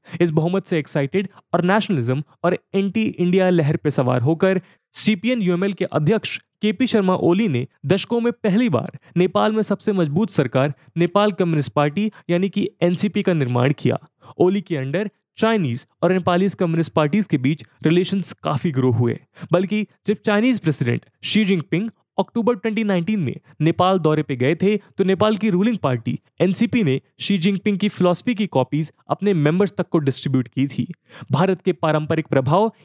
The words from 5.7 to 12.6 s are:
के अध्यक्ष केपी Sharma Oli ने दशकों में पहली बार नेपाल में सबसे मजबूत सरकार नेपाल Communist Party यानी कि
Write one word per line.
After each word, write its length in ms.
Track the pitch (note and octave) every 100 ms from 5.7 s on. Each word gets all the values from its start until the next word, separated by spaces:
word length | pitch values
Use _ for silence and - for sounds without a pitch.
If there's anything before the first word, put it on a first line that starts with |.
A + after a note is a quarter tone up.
के 120 | F#3+ F#3
अध्यक्ष 540 | - D3+ A3 - - - _
केपी 260 | G#3 - B3+
Sharma 280 | A3 F#3+ F#3
Oli 320 | E3 F#3 A3+
ने 200 | B2 C3 _ C#3
दशकों 360 | G3 - A#3
में 120 | A#3
पहली 360 | A#3 G#3+ F#3+ B3
बार 300 | B2+ A#2 - - E3+
नेपाल 340 | F3+ G#3 G#3+
में 120 | A3
सबसे 280 | G#3+ G3 -
मजबूत 380 | G3 D#3+ D3 A3+
सरकार 440 | - B2+ C3 C#3+ - _ -
नेपाल 340 | E3+ G3 G#3+
Communist 400 | F3+ F3+ D#3 C#3
Party 400 | - D3 C#3+ G#3+ - -
यानी 200 | F3 G3
कि 200 | G3+